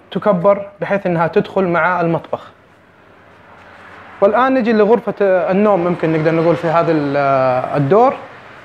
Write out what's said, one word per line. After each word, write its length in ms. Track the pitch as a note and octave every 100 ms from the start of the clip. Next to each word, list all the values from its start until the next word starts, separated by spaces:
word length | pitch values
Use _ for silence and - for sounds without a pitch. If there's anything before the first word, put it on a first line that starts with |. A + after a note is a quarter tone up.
| -
تكبر 580 | F#3+ G#3+ F#3+ F#3+ G3+ - -
بحيث 240 | E3 G3 F#3+
أنها 220 | E3+ E3
تدخل 400 | G#3 - - F#3+
مع 340 | E3+ E3 F3
المطبخ. 500 | E3+ D#3+ - A#2+ - - _ _ _ _ - - - - - - - - - - - -
والآن 320 | G3+ G#3+ C4
نجي 200 | C4 A3+
لغرفة 400 | A3 G#3 A3+ G3+ F#3+
النوم 600 | G3+ F#3 E3 F#3+ G#3+ G3
ممكن 300 | F3 F3 D#3+
نقدر 220 | D#3+ D#3 D#3+
نقول 200 | E3 E3
في 120 | E3+
هذا 240 | D#3+ E3
ال-، 840 | D#3+ C#3+ C#3+ C#3 C3+ C3 B2+ B2+ D3
الدور. 360 | C#3 G3 B3+ C4+ - - - -